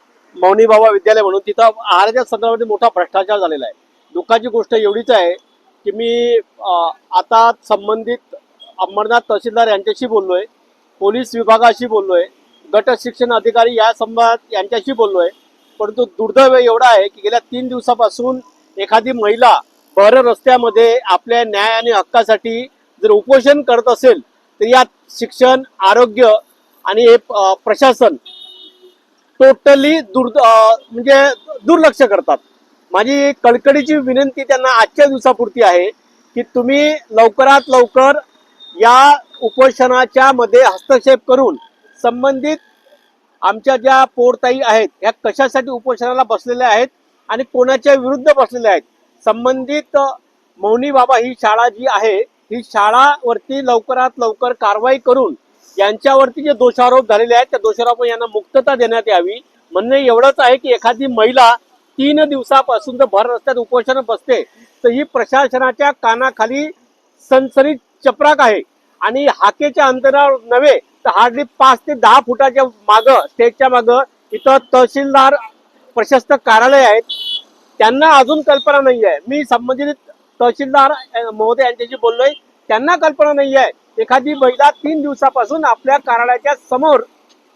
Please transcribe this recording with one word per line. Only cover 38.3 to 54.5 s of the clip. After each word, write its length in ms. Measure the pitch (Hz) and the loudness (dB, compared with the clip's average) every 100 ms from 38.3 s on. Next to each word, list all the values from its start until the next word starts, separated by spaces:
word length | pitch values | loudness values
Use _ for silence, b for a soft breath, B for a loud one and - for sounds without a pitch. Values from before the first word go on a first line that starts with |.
| _ _ _ - 170 | _ _ _ -14 0
या 420 | 226 254 285 285 - - | 4 6 6 4 -2 -10
उपोषणाच्या 920 | 240 - 262 - 254 254 254 262 269 | -6 0 0 2 0 0 0 2 2
मध्ये 300 | 254 233 240 | 2 2 2
हस्तक्षेप 580 | 254 277 - 262 269 262 - | 2 0 -2 0 2 0 2
करून 280 | 254 254 339 _ _ _ _ | 0 0 -4 _ _ _ _
संबंधित 560 | 240 240 262 269 285 311 _ _ _ _ _ _ _ _ | -6 -4 -4 -4 -6 -8 _ _ _ _ _ _ _ _
आमच्या 360 | 185 220 269 262 | -4 -4 -2 -2
ज्या 280 | 254 262 262 - | 2 2 0 0
पोरताई 440 | 247 240 247 262 | -2 0 -2 -2
आहेत, 240 | 247 220 214 _ | 0 0 0 _
ह्या 100 | 202 | -6
कशासाठी 580 | 233 240 202 269 269 254 | -6 -6 -2 -2 -2 -6
उपोषणाला 540 | 247 254 233 240 254 | -8 -8 -6 -4 -4
बसलेल्या 440 | 240 208 247 240 254 | -4 -4 -6 -4 0
आहेत 200 | 214 254 _ _ _ - | 0 -2 _ _ _ -10
आणि 140 | 226 | -10
कोणाच्या 500 | 262 254 247 262 285 | -6 -2 -2 0 2
विरुद्ध 380 | 277 247 269 285 277 | 0 0 -4 0 0
बसलेल्या 360 | 233 247 226 | 0 -2 -2
आहेत, 100 | 175 - _ _ _ 226 | -2 -4 _ _ _ -4
संबंधित 720 | 220 247 262 254 294 294 285 269 262 _ _ _ _ | -2 -2 -4 -6 -8 -4 -4 -4 -6 _ _ _ _
मौनी 340 | 202 233 277 | -2 -2 -2
बाबा 260 | 269 247 254 | 0 2 0
ही 160 | 247 247 | -2 -4
शाळा 280 | 220 220 247 | -2 0 0
जी 160 | 208 254 | -2 -4
आहे, 300 | 208 220 196 | -2 -2 -2
ही 400 | - _ - 233 | -6 _ -14 -14
शाळावरती 1000 | 220 220 208 240 277 285 240 226 - 269 262 | -8 -2 0 4 2 2 -4 -6 -6 -8 -2
लवकरात 440 | 233 220 254 254 254 | -2 -2 -4 -4 -4
लवकर 360 | 233 214 247 | -8 -4 -6